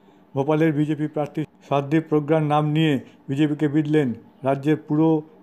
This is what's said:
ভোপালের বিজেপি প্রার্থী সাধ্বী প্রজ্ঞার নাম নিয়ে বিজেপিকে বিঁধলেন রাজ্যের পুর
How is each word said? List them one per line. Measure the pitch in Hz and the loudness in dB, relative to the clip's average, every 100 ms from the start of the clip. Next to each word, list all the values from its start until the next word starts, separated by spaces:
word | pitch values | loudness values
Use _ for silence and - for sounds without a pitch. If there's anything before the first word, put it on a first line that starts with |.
| _ - _ | _ -20 _
ভোপালের | 131 139 156 160 | -4 0 2 2
বিজেপি | 147 151 151 151 | 0 -2 -2 -4
প্রার্থী | 151 147 - 147 _ - | -4 -6 -6 -10 _ -4
সাধ্বী | 139 139 160 | -2 0 0
প্রজ্ঞার | 160 151 143 160 | 0 0 2 0
নাম | 151 147 151 | 2 0 0
নিয়ে | 151 160 135 - - - | 2 2 0 -4 -14 -8
বিজেপিকে | 135 151 147 151 | -2 0 0 0
বিঁধলেন | 143 147 151 135 110 - _ | 0 0 0 0 -4 -12 _
রাজ্যের | 127 139 135 151 | -4 -2 0 -2
পুর | - 151 160 160 156 - | 0 0 2 2 -2 -16